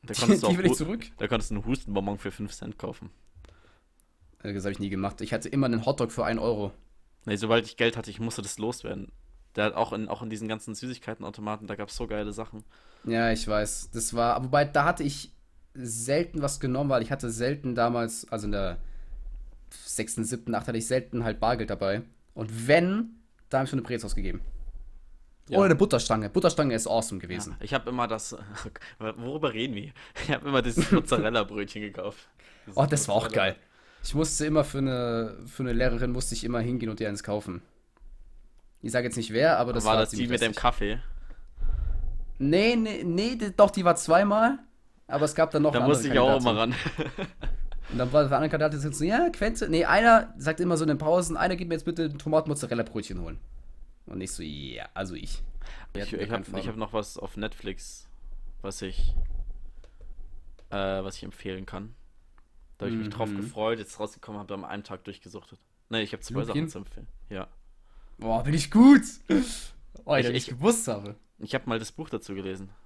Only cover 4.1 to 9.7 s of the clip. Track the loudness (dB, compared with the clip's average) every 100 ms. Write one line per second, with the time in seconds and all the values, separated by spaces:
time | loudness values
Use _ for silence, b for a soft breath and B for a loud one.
4.1 | _ _ _ -8 -4 -4 -4 -4 -2 -4
5.1 | -4 -4 -4 -2 0 2 2 0 0 -2
6.1 | 0 -2 0 0 -2 -4 -8 -20 -20 _
7.1 | _ -6 -4 4 2 2 0 0 0 -10
8.1 | -6 -6 -6 -8 -4 -4 -4 -8 -10 -12
9.1 | -16 -20 -20 _ 0 0